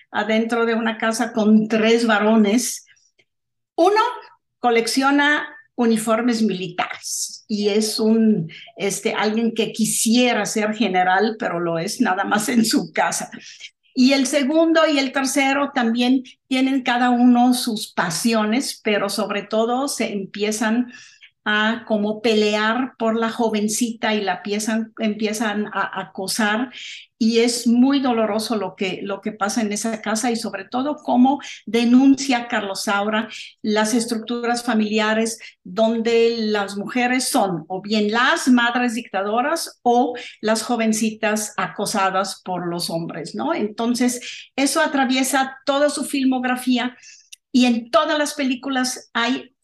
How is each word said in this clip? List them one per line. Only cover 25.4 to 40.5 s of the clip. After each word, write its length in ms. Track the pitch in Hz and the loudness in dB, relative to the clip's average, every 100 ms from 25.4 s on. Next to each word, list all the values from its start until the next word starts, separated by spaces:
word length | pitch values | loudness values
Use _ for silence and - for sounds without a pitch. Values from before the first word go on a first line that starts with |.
| 214 208 202 | -4 -4 -4
a 260 | 196 - 190 | -4 -4 -6
acosar. 720 | 190 - 190 - 208 220 254 - - - - - | -10 -10 -6 -2 0 0 -4 -8 -16 -18 -18 -2
Y 220 | 226 233 | 2 4
es 280 | 240 - 233 | 2 2 2
muy 340 | 240 262 277 | 4 4 4
doloroso 560 | 262 226 214 214 220 214 | 0 0 0 -2 -2 -4
lo 200 | 185 - | -4 -4
que, 240 | 190 - | -6 -6
lo 200 | 196 196 | -8 -6
que 100 | 214 | -8
pasa 300 | 214 302 247 | -4 -2 -2
en 100 | 208 | -2
esa 300 | 208 226 220 | -2 -4 -6
casa 280 | 208 220 254 | -4 -2 -2
y 60 | 220 | -2
sobre 300 | 202 190 190 | -4 -8 -8
todo 300 | 254 285 294 | -4 -4 -4
cómo 440 | - 247 262 285 - - | 0 4 4 4 -4 -16
denuncia 840 | - 226 233 254 277 269 - 240 240 | -2 0 6 6 8 6 2 -2 -2
Carlos 340 | 220 202 190 | -4 -4 -6
Saura 480 | - 202 208 214 226 - - _ | -2 0 0 -2 -4 -12 -18 _
las 320 | 220 214 220 | -2 0 2
estructuras 680 | 240 226 220 - 240 233 240 | 0 0 -4 -4 -4 -2 -2
familiares 800 | - 220 208 214 214 220 226 - - _ | 0 0 2 0 2 0 -2 -4 -14 _
donde 720 | 185 180 220 233 226 233 233 233 | -10 0 2 2 2 4 4 2
las 380 | 214 208 196 202 | -2 -2 -2 -6
mujeres 540 | 190 247 247 254 - | -4 -2 0 0 0
son 340 | 262 196 170 160 | 0 0 -2 -6
o 120 | 190 | -10
bien 320 | 202 220 208 | -2 0 2
las 360 | 226 269 330 - | 2 2 2 4
madres 460 | 247 240 247 247 | 4 4 0 -2
dictadoras 840 | 226 - 190 208 226 285 330 - - | -4 -6 -4 -2 0 0 -2 -6 -2
o 340 | 240 240 269 - - - | 2 4 2 -2 -12 -6
las 200 | 214 | -2